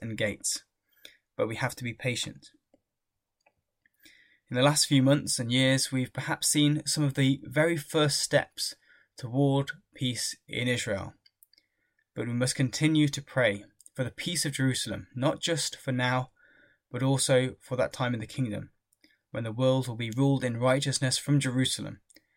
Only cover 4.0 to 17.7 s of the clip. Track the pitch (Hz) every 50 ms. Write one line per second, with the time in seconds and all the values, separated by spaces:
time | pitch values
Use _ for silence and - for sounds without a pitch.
4 | - - - _ _ _ _ _ _ - 123 123 131 143 151 147 - - 147 135
5 | 127 135 143 151 - - - - 120 113 120 131 131 131 135 131 - - 135 131
6 | 127 - - - - - - - - - - 156 147 147 147 151 - - - 156
7 | 151 139 135 147 135 135 139 - - - 123 147 156 170 170 156 143 - - 160
8 | 151 143 143 - - - - 139 - - _ - - - - - _ _ _ _
9 | _ _ _ - - 113 117 135 143 139 135 139 139 - - - _ _ - -
10 | 131 127 120 107 - - - - _ - - 113 120 127 123 117 - - 104 98
11 | - - - _ _ _ _ _ _ _ _ _ _ _ _ _ _ _ _ _
12 | _ _ _ - 127 123 120 120 127 127 - - 135 123 - - 147 156 160 151
13 | 151 143 147 139 - - - 131 123 110 101 101 101 - _ - - _ _ -
14 | 127 117 - - - 175 175 151 - 156 139 - 131 131 127 - - 113 98 98
15 | 95 - - 123 127 156 - - - - 165 151 - - - - - 135 127 123
16 | 127 123 127 127 127 - _ _ _ _ _ _ _ _ _ _ _ _ - 123
17 | 131 135 139 135 - - 135 127 131 127 - - - -